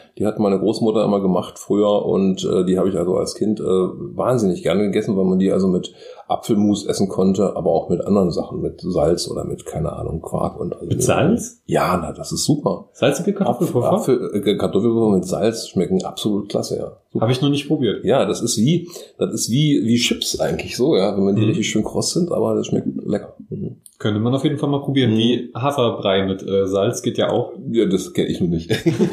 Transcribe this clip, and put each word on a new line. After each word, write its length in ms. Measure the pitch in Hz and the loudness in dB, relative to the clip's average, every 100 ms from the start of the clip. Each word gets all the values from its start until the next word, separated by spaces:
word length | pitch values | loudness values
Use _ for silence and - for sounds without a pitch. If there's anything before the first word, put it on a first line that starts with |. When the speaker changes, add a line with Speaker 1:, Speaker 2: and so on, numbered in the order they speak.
| - - | -14 -4
Speaker 1:
Die 60 | 101 | -2
hat 120 | - | 2
meine 200 | 104 95 | 2 2
Großmutter 460 | 95 110 110 110 | 2 2 2 2
immer 160 | 101 101 | 4 2
gemacht 380 | 98 90 90 - | 2 0 -2 -8
früher 480 | - 101 104 104 - | -2 2 4 4 2
und, 360 | 95 98 92 | 2 2 0
äh, 200 | - 95 | 0 2
die 140 | 92 92 | 2 2
habe 100 | 95 | 2
ich 80 | 95 | 0
also 200 | 87 92 | 0 0
als 180 | - | -2
Kind, 260 | - 104 107 | -2 -2 -2
äh, 40 | |
wahnsinnig 960 | - 95 92 - 85 90 98 127 101 87 | 0 0 0 -4 -10 -4 0 2 0 0
gerne 220 | - 90 | 0 0
gegessen, 300 | 104 101 107 98 | 0 0 0 0
weil 100 | 95 | 2
man 120 | 92 | 2
die 140 | 95 | 2
also 160 | - 95 | 2 2
mit 240 | 90 - - - - - | 0 -2 -12 -20 -14 -6
Apfelmus 600 | - - 107 104 101 - | -4 0 2 2 2 0
essen 220 | - 95 | -2 -2
konnte, 460 | - 95 98 95 92 | 0 0 2 0 0
aber 140 | 80 | 0
auch 180 | 80 - | 0 0
mit 100 | 87 | -2
anderen 280 | - 101 90 | 0 2 2
Sachen, 300 | 80 - 78 | 0 -6 -6
mit 180 | 80 80 | -6 -6
Salz 460 | 90 87 76 87 - | -4 0 2 0 -2
oder 160 | - | -8
mit, 200 | 80 - - | -8 -10 -8
keine 260 | - 80 | -6 -6
Ahnung, 280 | 78 76 78 | -6 -6 -8
Quark 360 | - - - - | -6 -4 -4 -4
und 140 | - | -8
alles 100 | - | -6
Speaker 2:
Mit 80 | 85 | -4
Speaker 1:
Mögliche. 160 | - - | -2 2
Speaker 2:
Salz? 560 | 87 139 240 - - - | 2 2 2 -2 -12 -2
Speaker 1:
Ja, 320 | - - 90 | 0 2 0
na, 100 | - | -4
das 200 | - - | -10 -8
ist 120 | - | -4
super. 440 | - - - 87 - | 0 0 0 -4 -8
Speaker 2:
Salzige 420 | - 117 - 180 | -2 0 0 -2
Kartoffelpuffer? 580 | 202 151 120 160 123 - | 0 0 0 0 0 2
Speaker 1:
Apfel-, 320 | 196 - 92 87 | 2 2 0 0
Apfel-, 220 | 101 98 | -2 0
äh, 80 | 98 | 0
Kartoffelpuffer 600 | 95 98 113 117 110 95 | 0 2 2 2 4 2
mit 100 | 87 | 2
Salz 420 | 78 104 113 - | 0 0 -2 -4
schmecken 340 | - 85 92 | -2 0 0
absolut 440 | 87 - 110 101 104 | -2 -4 -2 -2 -2
klasse, 300 | 113 117 113 | -4 -2 -4
ja. 140 | - - _ | -6 -12 _
Super. 120 | - | -2
Speaker 2:
Hab 60 | 113 | 0
ich 100 | 127 | 2
noch 80 | 143 | 0
nicht 180 | 143 - | 0 0
probiert. 360 | 156 - - | 0 0 0
Speaker 1:
Ja, 200 | - 135 101 | 2 2 2
das 160 | 110 | 0
ist 140 | - - | -2 0
wie, 300 | 117 175 - - - - | 2 2 -2 -14 -14 -4
das 140 | 95 | -4
ist 180 | 107 - | -2 -2
wie, 320 | 120 151 143 | 0 2 2
wie 120 | 113 117 | 2 2
Chips 440 | - - - - | 2 -2 -4 -2
eigentlich 360 | 76 80 - - | -2 -4 -6 -2
so, 200 | 131 123 | 2 2
ja, 180 | 98 101 | 2 2
wenn 80 | |
man 120 | 98 101 | 2 2
die 60 | |
Speaker 2:
Mhm. 60 | 107 | 2
Speaker 1:
richtig 220 | 143 110 | 0 0
schön 140 | 107 | -2
kross 280 | 107 - 110 | -2 -2 -2
sind, 180 | - 175 | 0 0
aber 220 | - 110 | 0 0
das 120 | 107 - | 0 0
schmeckt 220 | - - - - | -2 -2 -4 -4
lecker. 280 | 104 - - - | -4 -6 -18 -12
Mhm. 280 | 107 104 120 - - | -10 -8 -12 -20 -6
Speaker 2:
Könnte 220 | 113 104 | -2 0
man 140 | 113 | 2
auf 100 | 135 | 0
jeden 140 | 151 143 | 0 0
Fall 100 | 143 | 0
mal 140 | 143 | -2
probieren. 300 | 143 135 123 | 0 2 2
Speaker 1:
Mhm. 40 | 110 | 4
Speaker 2:
Wie 340 | 117 120 - | 4 2 -2
Haferbrei 720 | 117 135 139 117 101 101 98 95 | -4 -2 2 2 2 2 2 2
mit, 160 | 95 - | -2 0
äh, 200 | 98 95 | 0 2
Salz 340 | 98 104 120 | 2 0 0
geht 140 | - 113 | -2 0
ja 140 | 101 | 0
auch. 220 | 101 123 - - | 0 -2 -6 -2
Speaker 1:
Ja, 140 | 113 101 | 2 2
das 260 | 92 - | 2 -2
kenn 140 | - 85 | -2 -2
ich 140 | - | 0
noch 60 | 87 | 0
nicht. 220 | 85 - | -2 -2
<laughs> 120 | 151 - 156 170 | -2 0 2 2